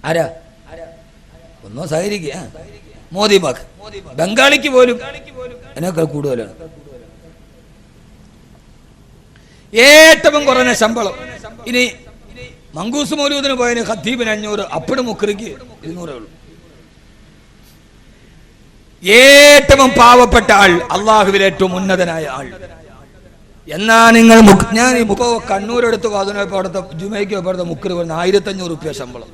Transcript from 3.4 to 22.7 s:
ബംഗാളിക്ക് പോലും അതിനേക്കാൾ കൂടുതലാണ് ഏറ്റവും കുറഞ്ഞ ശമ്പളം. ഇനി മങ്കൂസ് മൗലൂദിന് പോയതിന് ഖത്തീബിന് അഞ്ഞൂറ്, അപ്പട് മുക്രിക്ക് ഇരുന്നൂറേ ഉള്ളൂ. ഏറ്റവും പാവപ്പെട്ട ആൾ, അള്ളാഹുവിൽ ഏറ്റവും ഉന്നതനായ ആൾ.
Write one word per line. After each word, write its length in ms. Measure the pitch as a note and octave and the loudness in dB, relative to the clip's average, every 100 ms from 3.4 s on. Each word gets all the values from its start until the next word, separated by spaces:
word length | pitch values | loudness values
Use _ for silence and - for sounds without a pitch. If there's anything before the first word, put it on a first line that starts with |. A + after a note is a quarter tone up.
| D#3 A#2+ - _ G#3+ G3+ F3+ C3 | 0 -8 -16 _ -20 -20 -16 -6
ബംഗാളിക്ക് 540 | F3+ A3 C4+ D4 C#4+ | -4 0 0 0 0
പോലും 300 | B3+ B3 A#3+ | 2 2 0
അതിനേക്കാൾ 1000 | C4+ C#4+ - C4 B3 - - - F3 E3 | -10 -18 -20 -20 -20 -20 -20 -10 -8 -4
കൂടുതലാണ് 460 | D#3+ C#3+ C#3+ A#2+ G#2+ - D#3+ D3 C#3+ B2+ A#2 _ D#3+ D#3+ _ _ _ _ _ _ _ _ _ _ _ _ _ _ _ _ _ _ _ _ _ _ _ A3 | -6 -6 -6 -8 -10 -18 -20 -20 -20 -20 -20 _ -20 _ _ _ _ _ _ _ _ _ _ _ _ _ _ _ _ _ _ _ _ _ _ _ _ 2
ഏറ്റവും 680 | C4 D4+ D#4+ D#4 - D4 C#4+ | 6 8 6 6 2 0 0
കുറഞ്ഞ 280 | B3+ B3+ | 0 -2
ശമ്പളം. 400 | A#3 A3 A#3 G3+ - B3+ - G#3+ A3+ A#3 | -2 -2 -2 -8 -8 -18 -20 -20 -18 -8
ഇനി 240 | B3 B3 - - - - - - _ _ D3+ | -4 -4 -6 -20 -20 -20 -20 -20 _ _ -12
മങ്കൂസ് 380 | G#3 C#4+ C#4+ | -10 -8 -6
മൗലൂദിന് 400 | D4 C#4+ C#4+ C#4 | -4 -4 -4 -6
പോയതിന് 360 | B3+ A#3+ A#3+ G3+ | -4 -4 -4 -6
ഖത്തീബിന് 400 | G#3+ F#3 B3+ A3+ | -8 -8 -6 -6
അഞ്ഞൂറ്, 300 | G#3+ G#3+ G#3 | -6 -8 -8
അപ്പട് 420 | G3 D3+ - C4 | -8 -10 -8 -6
മുക്രിക്ക് 540 | B3 F#3 G#3 G3+ A3 - - - | -6 -6 -6 -6 -12 -18 -20 -20
ഇരുന്നൂറേ 300 | D#3 F3 E3+ | -18 -16 -16
ഉള്ളൂ. 160 | B2+ G#2 _ _ E3 _ _ _ _ _ _ _ _ _ _ _ _ _ _ _ _ _ _ _ _ _ _ _ _ F3 | -18 -20 _ _ _ _ _ _ _ _ _ _ _ _ _ _ _ _ _ _ _ _ _ _ _ _ _ _ _ 2
ഏറ്റവും 800 | A3+ C4+ C#4+ D4 C#4+ C#4+ C#4 C4 | 6 8 8 8 6 6 4 4
പാവപ്പെട്ട 640 | C4+ A#3+ B3 A#3+ A#3 A3+ | 6 6 6 6 2 2
ആൾ, 300 | G3+ G3 F3 - | 4 4 2 -2
അള്ളാഹുവിൽ 520 | F3 G#3+ G#3+ G3 G3 | -4 2 2 2 0
ഏറ്റവും 320 | G3 F#3+ F#3+ F3+ | -2 -2 -4 -4
ഉന്നതനായ 500 | F#3+ F#3 F3 E3 D3+ | -4 -2 -4 -6 -10
ആൾ. 260 | C3 C3 A2+ F#2+ | -12 -14 -18 -20